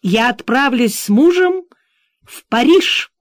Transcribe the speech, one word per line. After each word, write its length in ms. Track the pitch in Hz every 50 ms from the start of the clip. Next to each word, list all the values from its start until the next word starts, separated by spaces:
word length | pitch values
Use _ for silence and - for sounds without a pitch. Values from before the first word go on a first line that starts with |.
я 260 | - 190 180 220 226 247
отправлюсь 680 | 240 - - - 226 262 277 277 254 240 240 220 208 -
с 100 | - -
мужем 560 | 202 220 302 349 349 359 370 359 370 370 359 _ _ _ _ _ _ _ _ _ _ _
в 220 | _ _ - - _
Париж. 680 | _ - 233 247 285 339 381 - - - - - - _ _